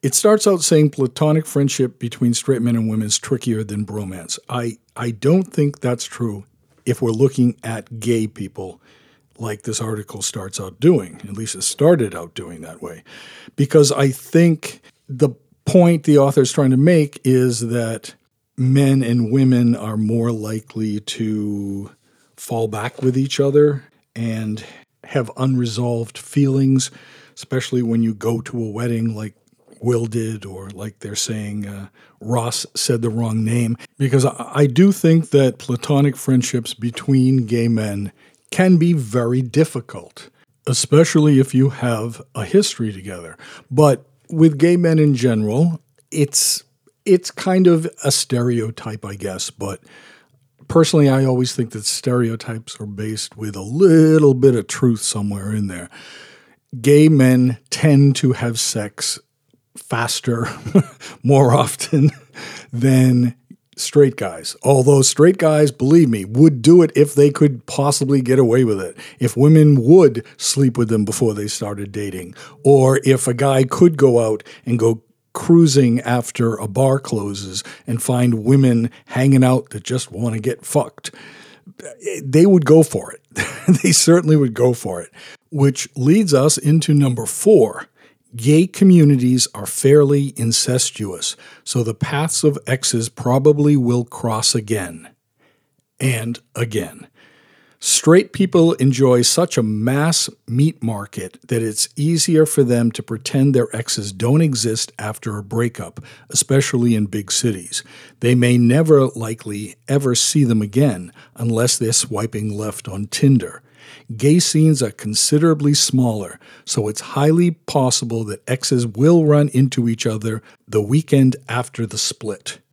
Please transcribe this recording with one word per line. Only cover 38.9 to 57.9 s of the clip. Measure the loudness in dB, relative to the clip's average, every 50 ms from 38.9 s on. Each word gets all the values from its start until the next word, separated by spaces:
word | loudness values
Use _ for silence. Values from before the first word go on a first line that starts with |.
| 0
very | 0 -4 -4 -4 -2 -2 0 -2 -2 -4
difficult, | -2 0 0 0 0 -2 -12 -12 -12 -18 -18 -20 -20 _ -20 -20 -20 _ _ _ _ _ _ _
especially | -6 -4 -4 -2 2 4 4 4 4 4 2 4 4 4 4
if | 2 2 2
you | 2 2 2
have | 0 -4 -6 -4 -4 -4 -6 -10 -12 -14 -20 _ _
a | -10 -10
history | 0 0 0 2 0 -4 -6 -8 -8 -8
together. | -10 -14 -14 -14 -14 -16 -18 -20 _ -20 -20 -20 -20 _ _
But | 0 4 4 4 4 0 -4 _ _ _ _ _
with | 0 4 4 4 4 4
gay | 2 2 2
men | 2 2 2 2 2
in | 2 2 2
general, | 0 0 0 0 0 -2 -2 0 0 0 0 -2 -6 _ _ _ _ _ _
it's, | -2 -2 -2 -2 -2 -4 -2 -2 -4 -6 -10 _ _ _ _ _ _ _ _
it's | 2 2 2 2 -4
kind | -14 -8 -4 -2 0 4 4
of | 4 4 2 0 -6 -12 _ -4
a | -2
stereotype, | -2 -2 -4 _ -2 -2 -2 -2 -2 -2 -4 -6 -10 -12 -12 -12 -12 -12 -12
I | -14 -14
guess. | -10 -10 -10 -8 -8 -12 -12
But | -12 _ -10 -10 -10 -12 _ _ -20 -20 _ -20 -20 _ _ _ _ _ _ _ _ _ -16 _
personally, | 2 2 2 4 4 2 4 4
I | 4 2 2
always | 0 0 0 -2 -4 -4
think | -6 -6 -6
that | -8 -10 -8
stereotypes | -8 -8 -6 -4 -2 -2 0 0 -2 -4 -8 -10 -12 -12 -12 -12 -16 -16 -14
are | -14
based | -14 -10 -10 -8 -8 -8 -10 -10 -14 -12
with | -12 -12 -12 -10
a | -10 -12
little | -8 -2 2 4 6 6 6 6 6 4 6 4 4 4
bit | 4 4 2 2
of | 2 -4
truth | -6 -6 0 0 0 0 0
somewhere | -4 -6 -6 -6 -6 -6 -6 -8 -8 -8 -6
in | -6 -6
there. | -6 -8 -10 -14 -16 _ -20 -20 -20 -20 -20 -20 -20 -20 _ _ _ _ _ _ _ -16 -4
Gay | 2 4 6 6 6 6
men | 6 6 4 4 4 4 2 0 -2 -4 _ _
tend | -8 0 2 4